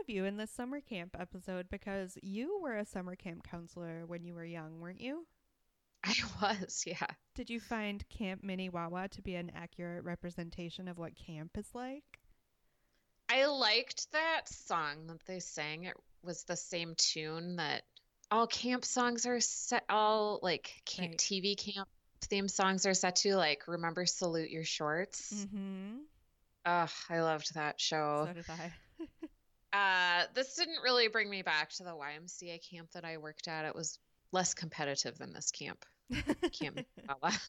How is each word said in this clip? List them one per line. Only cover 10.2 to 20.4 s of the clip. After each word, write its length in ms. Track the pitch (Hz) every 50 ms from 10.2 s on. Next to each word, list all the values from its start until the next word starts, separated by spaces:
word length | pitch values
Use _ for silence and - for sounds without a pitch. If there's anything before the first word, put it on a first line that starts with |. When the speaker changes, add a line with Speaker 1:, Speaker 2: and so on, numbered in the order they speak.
| - 175 175 - 175 170 - - 175 170 - - 185 180
Speaker 1:
of 100 | 175 175
what 160 | 165 160 160
camp 400 | - - - 165 151 156 170 _
is 120 | 208 208 - -
like? 280 | 247 247 254 269 294 - _ - _ _ _ - _ _ _ _ _ _ _ _ _ _ _ _ _ _ _ _ _ _ -
Speaker 2:
I 160 | 233 262 269
liked 680 | 294 294 269 247 214 214 226 262 - - - - -
that 380 | - 302 320 330 320 277 - -
song 560 | - - - - 185 170 156 147 143 156 160 165
that 160 | 165 160 - -
they 120 | 185 185
sang. 440 | 170 - - 160 151 151 156 160 175
It 140 | 180 - - _ _ - _ -
was 220 | 175 170 - -
the 120 | - 175 170
same 380 | - - 185 175 170 165 165 -
tune 600 | - - - 160 156 156 160 165 170 175 180 175
that 260 | 160 143 135 - - _ _ - _ _ _ _ _ _
all 160 | 208 226 233 226
camp 360 | - - - 240 254 247 247
songs 440 | - - 254 247 240 240 233 226 240
are 120 | 247 240
set, 440 | 226 - - - - - - - - -
all, 520 | - 214 214 214 214 220 208 208 208 -